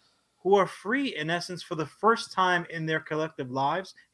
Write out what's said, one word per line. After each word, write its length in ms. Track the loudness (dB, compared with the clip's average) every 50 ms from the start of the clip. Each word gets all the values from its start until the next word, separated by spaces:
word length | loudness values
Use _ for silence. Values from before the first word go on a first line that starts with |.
| _ _ _ _ _ _ _ _ 2
who 120 | 6 6
are 120 | 6 6 4
free, 480 | -2 -6 -4 -2 -2 0 -2 -2 -4
in 140 | -4 -2 -2
essence, 320 | -2 -2 -2 -6 -10 -10 -10
for 120 | -6 -6
the 100 | -6 -6
first 460 | -6 -6 2 4 4 4 4 0 -4
time 340 | 0 2 4 4 4 2 0 -4
in 140 | -8 -6 -2
their 140 | -2 -2 -2
collective 520 | -2 -2 -2 -2 -2 -4 -4 -6 -8 -4
lives, 420 | -2 0 0 0 0 -2 -4 -8 -14 -20 -20 _